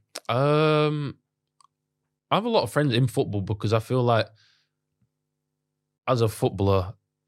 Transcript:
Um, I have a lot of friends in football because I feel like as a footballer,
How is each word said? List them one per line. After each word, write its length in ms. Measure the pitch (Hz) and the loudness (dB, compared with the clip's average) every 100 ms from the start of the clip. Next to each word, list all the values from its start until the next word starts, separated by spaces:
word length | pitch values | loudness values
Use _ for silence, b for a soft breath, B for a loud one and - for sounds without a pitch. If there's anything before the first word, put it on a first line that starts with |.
| _ - - | _ -12 -4
Um, 880 | 120 143 151 156 151 151 151 143 - _ _ _ _ _ _ _ _ _ _ - | 0 2 2 2 2 0 -2 -6 -10 _ _ _ _ _ _ _ _ _ _ -4
I 60 | 170 | -2
have 80 | 233 | 0
a 20 | |
lot 120 | 220 | 0
of 80 | 117 | 0
friends 220 | 147 147 | 0 0
in 120 | 117 131 | 2 0
football 340 | 131 107 104 | 0 -2 -2
because 300 | 92 104 107 | -4 -4 0
I 60 | 113 | -2
feel 220 | - 127 | 0 0
like 240 | 120 113 - _ b b b b _ _ _ _ _ _ _ _ _ _ _ _ - | 2 2 0 _ b b b b _ _ _ _ _ _ _ _ _ _ _ _ -2
as 140 | 127 | 0
a 80 | 110 | 0
footballer, 640 | - 127 92 98 98 92 - _ _ | 0 -2 0 2 2 0 -10 _ _